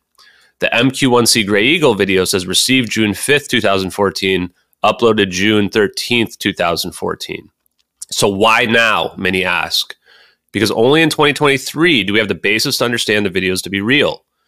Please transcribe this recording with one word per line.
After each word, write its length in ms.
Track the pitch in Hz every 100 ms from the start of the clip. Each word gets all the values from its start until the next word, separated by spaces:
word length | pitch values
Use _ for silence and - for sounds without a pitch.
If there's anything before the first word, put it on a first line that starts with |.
| _ _ _ _ _ -
The 160 | - 113
M 160 | 131
Q 180 | 127 131
one 160 | 120 117
C 200 | 120 98
Gray 180 | 104
Eagle 320 | 120 175 147 101
video 300 | 98 92 92
says 200 | 98 92
received 460 | 92 - 131 113
June 220 | 107 107
fifth, 340 | 95 - 143 -
two 140 | 123
thousand 300 | 101 98 95
fourteen, 600 | - 98 87 95 92 90 _ _ _
uploaded 460 | 104 - 117 107 98
June 400 | 90 104 107 98
thirteenth, 680 | 110 98 - - 120 110 -
two 140 | 104
thousand 400 | 92 85 85 90
fourteen. 580 | - 95 - - - - _ _ _ _ _ -
So 160 | - 107
why 380 | 95 110 113 120
now, 480 | 117 113 95 - 95
many 280 | 95 92 90
ask? 500 | 87 82 - - - _ _ _ _ _
Because 180 | 101 104
only 320 | - 120 156
in 80 | 160
twenty 220 | 156 147
twenty-three 720 | 139 147 135 - 139 175 135
do 80 | 92
we 80 | 107
have 80 | 104
the 80 | 87
basis 440 | 101 110 143 -
to 40 |
understand 420 | 120 117 - 107 98
the 40 |
videos 340 | 92 92 92
to 60 | 92
be 100 | 98
real. 460 | 104 143 98 - _ _